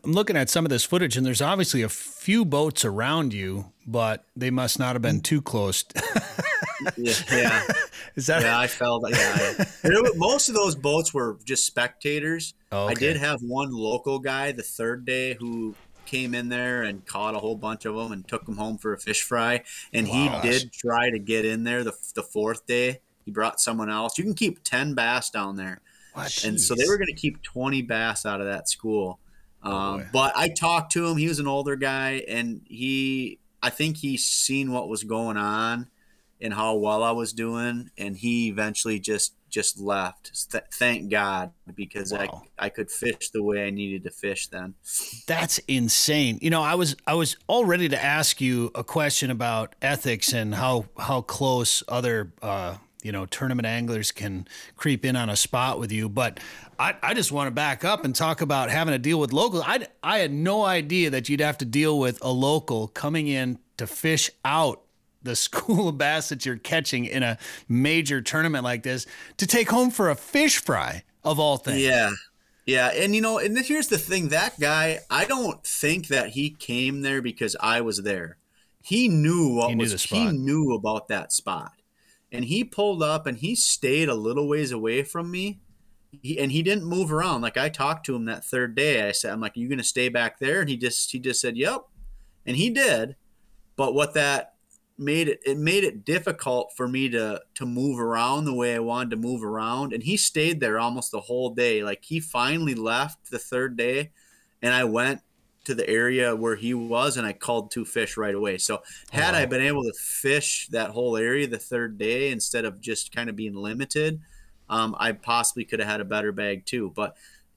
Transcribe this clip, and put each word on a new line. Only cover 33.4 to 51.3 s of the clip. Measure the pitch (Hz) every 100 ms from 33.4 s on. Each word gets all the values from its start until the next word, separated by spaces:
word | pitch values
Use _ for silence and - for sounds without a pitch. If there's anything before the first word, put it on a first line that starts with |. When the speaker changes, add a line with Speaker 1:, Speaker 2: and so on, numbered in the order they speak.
| _ -
Speaker 2:
I | -
think | - 156 156
he | 139 127
seen | - - - 135 131
what | 123 87
was | 107
going | 110 113 117 104
on | 104 110 113 120 123 _ _ _ _ -
and | 110
how | 101 110 110
well | 104 107
I | 117
was | 117 113
doing, | 113 113 117 120 120 123 -
and | 101 95
he | 120 120 113
eventually | 101 107 104 113 107
just, | 101 104 - _ -
just | 107 - 101
left. | 101 98 92 - - - -
Th-, | - -
thank | - 120 117 98
God, | 104 101 92 90 _ -
because | 90 95 104 95
Speaker 1:
Wow. | 101
Speaker 2:
I, | 98 - - -
I | 101
could | - 104
fish | - 117 - -
the | 110
way | 104 101 101
I |
needed | 101 101 95
to | 90
fish | - 101 95 -
then. | 90 92 - - - - 117 -
Speaker 1:
That's | 160 165 - -
insane. | 131 117 - - 151 127 110
You | 160
know, | 165
I | 151
was, | 175 160 139 -
I |
was | 165 156 - -
all | 233 208
ready | 175 165
to | 135
ask | 143 151 151 -
you | 127 123 117
a | 117
question | - 165 147 - 131
about | 117 120 113 110 -
ethics | 135 143 135 110 -
and | 120 107
how, | 98 127 123 98 -
how | - 127
close | -